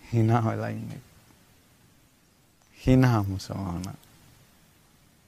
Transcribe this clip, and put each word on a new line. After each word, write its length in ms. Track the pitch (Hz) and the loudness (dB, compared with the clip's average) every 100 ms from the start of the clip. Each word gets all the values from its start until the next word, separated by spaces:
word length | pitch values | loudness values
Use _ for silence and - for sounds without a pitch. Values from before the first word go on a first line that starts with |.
| - | -4
hina 360 | 117 110 120 | 0 4 2
වෙලා 280 | 110 107 113 | 0 -4 -8
ඉන්න 220 | 110 113 | -10 -12
එක. 140 | 107 - - _ _ _ _ _ _ _ _ _ _ _ _ _ _ _ - | -16 -20 -20 _ _ _ _ _ _ _ _ _ _ _ _ _ _ _ -4
hina 440 | - 131 123 113 | 4 6 6 2
මුසවන. 640 | 101 95 - 101 98 87 95 - - - - _ _ _ _ _ _ _ _ _ | -2 -6 -8 -10 -8 -8 -10 -16 -20 -20 -20 _ _ _ _ _ _ _ _ _